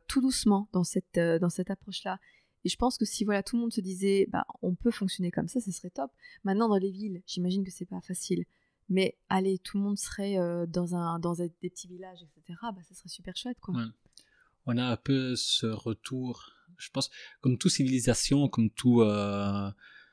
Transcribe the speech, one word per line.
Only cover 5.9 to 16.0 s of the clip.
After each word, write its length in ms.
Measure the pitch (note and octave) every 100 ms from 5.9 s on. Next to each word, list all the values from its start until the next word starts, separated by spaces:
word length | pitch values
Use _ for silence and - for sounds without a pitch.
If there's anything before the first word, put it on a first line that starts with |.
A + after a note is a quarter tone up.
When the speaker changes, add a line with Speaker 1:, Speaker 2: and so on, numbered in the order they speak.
Speaker 1:
top. » 200 | - C4+ _ - -
Maintenant, 240 | G3+ G3 A3+
dans 80 | G3+
les 140 | F#3+
villes, 320 | F#3+ G#3+ F3+ -
j'imagine 380 | - F3+ F#3+
que 60 | F#3+
c'est 160 | - F3+
pas 160 | F3+
facile. 420 | - F3+ - E3+ F3 _ _ _ -
Mais 260 | F#3 F#3 - -
allez, 300 | F#3+ F#3+ F#3+
tout 180 | - G3+
le 60 |
monde 140 | G3+ G3+
serait, 380 | - - G3 G3
euh, 300 | F3 F3 E3+
dans 300 | E3+ F3 F3
un, 240 | E3+ E3+
dans 200 | E3+ E3+
un, 60 | F3 E3
des 80 | F3+
petits 160 | F3+ F3
villages, 340 | F3+ F#3 F3
et 60 | E3
cetera, 380 | _ D#3 E3+ A#3
bah, 80 | F#3+ E3+
ça 80 |
serait 140 | - F3
super 280 | - F3 F3+
chouette, 220 | B3 B3
quoi. 140 | -
Speaker 2:
Ouais. 100 | D3+ A2+ - _ _ _ _ _ _ -
On 100 | A#2+
a 80 |
un 120 | B2 A2+
peu 400 | - C3+ C3 B2
ce 300 | - - A2+
retour 840 | G#2+ - G#2+